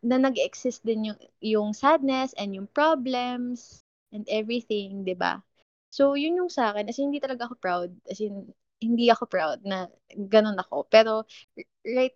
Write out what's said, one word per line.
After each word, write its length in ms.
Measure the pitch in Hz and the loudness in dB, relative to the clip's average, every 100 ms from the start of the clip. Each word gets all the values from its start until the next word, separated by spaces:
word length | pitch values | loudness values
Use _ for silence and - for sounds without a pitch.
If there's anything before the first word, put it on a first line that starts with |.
na 140 | 240 254 | 0 2
nag-exist 640 | 269 226 160 - 254 - | 2 0 -4 -4 -6 -4
din 300 | 220 214 214 | -4 -4 -4
yung, 60 | 208 - _ | -8 -16 _
yung 280 | 214 214 214 | -2 0 0
sadness 640 | 208 277 311 269 262 262 - | 0 4 4 2 0 -2 -6
and 160 | 202 | -8
yung 160 | 190 202 | -8 -6
problems 1080 | - 302 320 247 254 247 247 247 240 - - _ _ _ | 0 2 2 0 -2 -4 -4 -6 -8 -14 -20 _ _ _
and 140 | 208 202 | -12 -4
everything, 760 | 214 220 240 - 208 196 196 190 | -4 -2 -4 -4 -6 -6 -8 -6
di 100 | 180 | -2
ba? 240 | 175 196 - _ _ _ _ | -2 -2 -10 _ _ _ _
So, 240 | - 277 | 2 2
yun 220 | 285 311 359 | 4 0 0
yung 160 | 359 | -2
sa 200 | 294 226 | 0 0
akin. 160 | 208 208 | 0 -4
As 100 | 240 | -2
in, 100 | 277 | -2
hindi 80 | 285 | -2
talaga 260 | 269 254 240 | -4 -6 -8
ako 80 | 240 | -6
proud. 300 | 185 175 175 180 - | -2 -2 -4 -10 -12
As 120 | 196 | -8
in, 320 | 208 202 190 - _ - | -6 -8 -14 -20 _ -6
hindi 300 | 226 233 233 | -2 2 4
ako 140 | 226 233 | 4 2
proud 340 | 185 156 135 | -2 -2 -4
na 240 | 196 190 185 _ _ | -6 -8 -8 _ _
ganun 440 | - 196 214 214 196 | -12 2 4 4 0
ako. 260 | - 139 - | -4 -6 4
Pero, 320 | 220 226 220 220 - - - | 6 6 2 -6 -14 -20 -20
r-, 120 | - _ 196 | -20 _ -6
right 260 | 254 254 | -2 -2